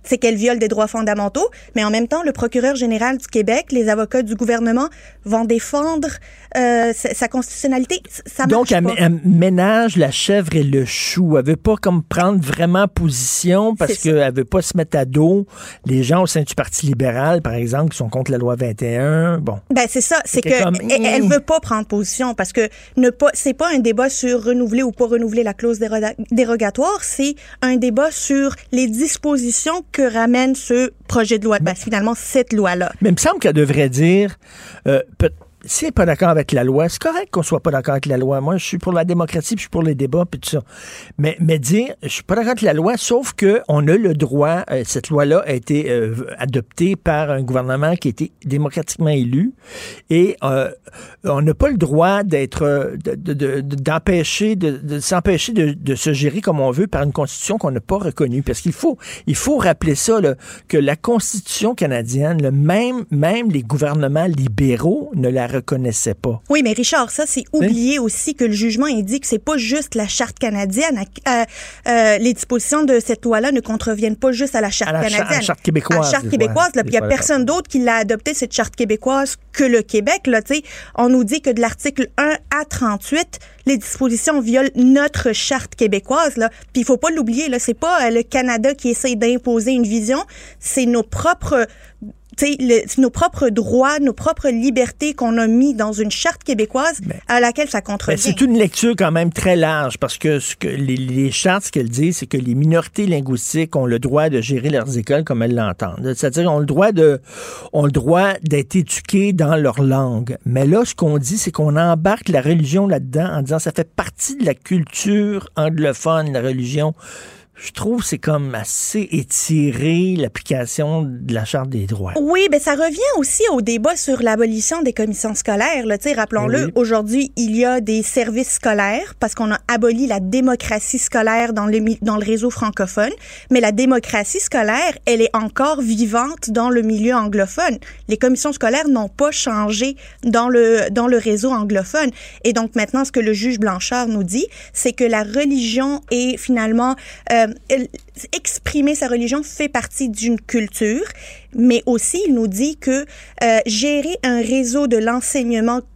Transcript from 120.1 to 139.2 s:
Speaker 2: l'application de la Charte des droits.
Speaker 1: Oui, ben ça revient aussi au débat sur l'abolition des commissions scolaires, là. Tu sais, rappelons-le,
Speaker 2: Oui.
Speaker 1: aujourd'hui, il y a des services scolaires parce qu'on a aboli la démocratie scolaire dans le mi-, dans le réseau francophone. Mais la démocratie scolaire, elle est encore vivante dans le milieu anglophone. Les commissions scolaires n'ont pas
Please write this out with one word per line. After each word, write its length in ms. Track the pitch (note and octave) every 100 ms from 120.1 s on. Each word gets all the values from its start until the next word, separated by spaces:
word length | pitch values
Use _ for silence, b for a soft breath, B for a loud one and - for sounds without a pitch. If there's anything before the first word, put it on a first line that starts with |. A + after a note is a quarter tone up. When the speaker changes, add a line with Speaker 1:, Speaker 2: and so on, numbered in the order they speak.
| F3+
Speaker 2:
l'application 840 | B2 - - C3+ A#2+ - D3+ D#3+
de 300 | D3 B2 C3
la 120 | A#2
Charte 240 | G#2+ C#3 C3
des 160 | A#2+ F#2+
droits. 260 | G#2 F2+ D#4
Speaker 1:
Oui, 280 | C#4+ F4+ G4
ben 80 | D4
ça 140 | D#4
revient 260 | C#4+ E4 D#4 C5+ A4
aussi 260 | C4+ - A4
au 100 | C4+
débat 340 | G#3+ A#3 C4+
sur 260 | E4+ - B3+
l'abolition 600 | A#3 A3 A3+ A3 - E4
des 120 | C4+
commissions 420 | A3+ A3 G3+ G#3+
scolaires, 500 | G#3 - G3+ C4 D4+
là. 120 | A3 G#3
Tu 120 | D4
sais, 60 |
rappelons-le, 500 | B3 G#3+ A3 G#3+ B3
Speaker 2:
Oui. 60 | C#4
Speaker 1:
aujourd'hui, 560 | - A3+ A3+ G#3+ B3 C#4
il 200 | - A3+
y 100 | A3
a 160 | B3 B3+
des 200 | G#3+ A3
services 520 | G#3+ C4 A3+ A3+ C4
scolaires 640 | - A#3 G#3 G3 A#3 G4+ -
parce 160 | A3
qu'on 160 | - A3
a 80 | G#3+ -
aboli 400 | A#3+ A#3 A#3 C4+
la 120 | G3+
démocratie 800 | F#3+ B3 B3+ B3 - G#3+ - B3+
scolaire 540 | - A#3+ A3 A3+ A#3
dans 120 | G#3+
le 140 | G#3 G#3+
mi-, 200 | A3 A3
dans 160 | G#3 G#3+
le 80 |
réseau 240 | G#3 A3 A#3+
francophone. 640 | - A3 G#3+ F#3+ - A3+ A4 B B B
Mais 80 | B3+
la 120 | G#3+
démocratie 680 | G#3+ C4 B3 - G#3+ G#3 F#4+
scolaire, 580 | - C4+ G#3 A#3+ E4+ -
elle 160 | - A#3
est 140 | A3+
encore 460 | A3+ A3 - C#4 D4+
vivante 680 | A#3 A3 A3+ A3+ C4 D#4+ -
dans 200 | A3 A#3+
le 120 | A#3+
milieu 320 | A3 A3 A3+
anglophone. 640 | B3 G#3 G3+ G3 - E4+ A3+ B B -
Les 100 | G#3+
commissions 360 | B3+ B3+ D4
scolaires 340 | C#4 A3 C4+ D#4
n'ont 220 | B3+ G3+
pas 220 | -